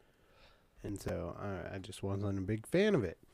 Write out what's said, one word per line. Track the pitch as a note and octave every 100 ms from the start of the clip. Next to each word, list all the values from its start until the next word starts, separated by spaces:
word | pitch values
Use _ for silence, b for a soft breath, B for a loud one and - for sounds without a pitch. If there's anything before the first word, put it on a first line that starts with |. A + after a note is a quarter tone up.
| b b b b b b b -
And | G2+ G2
so | - F2+ E2+ -
I, | G2+ F#2 F2+ F#2+
I |
just | F#2 -
wasn't | G2 G2 G2+ G2
a |
big | F#2+ G#2+ -
fan | F3 G#3+ F3+
of |
it. | F2+ - -